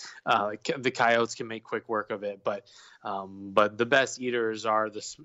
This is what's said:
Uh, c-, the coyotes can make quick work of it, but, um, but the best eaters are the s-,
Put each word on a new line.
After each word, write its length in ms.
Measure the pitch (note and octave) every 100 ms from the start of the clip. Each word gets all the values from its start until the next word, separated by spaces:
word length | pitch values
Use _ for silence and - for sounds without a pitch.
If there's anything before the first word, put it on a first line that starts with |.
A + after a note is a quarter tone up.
| - - -
Uh, 260 | A2+ G#2 G#2+ -
c-, 80 | D3+
the 140 | B2+
coyotes 440 | B2+ A#2 A#2 A2+
can 120 | - A#2
make 160 | A2+
quick 240 | - A2+ -
work 220 | A2 G#2
of 140 | G#2+
it, 200 | G2+ G2
but, 220 | - G2+ - - - -
um, 480 | A2 G2 F#2+ G2 G2
but 240 | G2 G#2 G#2+
the 80 | A#2+
best 340 | C3+ B2 -
eaters 460 | B2 A#2+ A2+ A2 A2
are 240 | A2 G#2+
the 80 | G#2
s-, 180 | - -